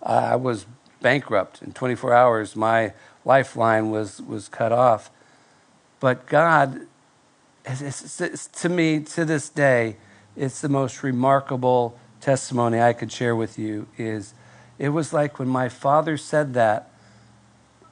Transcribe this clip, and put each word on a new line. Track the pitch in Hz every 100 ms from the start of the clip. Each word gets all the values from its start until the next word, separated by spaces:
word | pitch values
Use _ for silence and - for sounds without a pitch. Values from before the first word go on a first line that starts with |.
uh, | - 113 117
I | 120
was | 127 110 98 123 _ _
bankrupt. | 123 139 - 104 92 -
In | -
twenty-four | - 127 120 131
hours, | 120 123 110 101 110
my | 110 113 107 - - _
lifeline | - 135 123 123 113 110 110
was, | 107 101 -
was | - 110 -
cut | - 113
off. | 117 127 107 - _ _ _ _ _ _ _ _ _
But | 131 123 -
God, | 147 165 151 139 127 - _ _ _ _ _ _ _
it's, | - 131
it's, | 143 - - -
it's, | 175 147 -
to | - 170
me, | 175 160 156
to | 151 -
this | 160 151 -
day, | 147 139 120 113 101 - - _
it's | - 135 -
the | 147
most | 139 127 -
remarkable | 139 123 131 139 135 131 127 127 117 - - -
testimony | - 131 - 123 117 113
I | 120
could | 117 110
share | - 123 113
with | 110 -
you | 107 107 110 -
is | 110 110 101 - - - - -
it | 143
was | 160 143
like | 156 147 -
when | 127
my | 131 127
father | - 139 151 156 147
said | - 151 143
that, | 123 113 107 - _ _ - _ _ _ _ _ _ _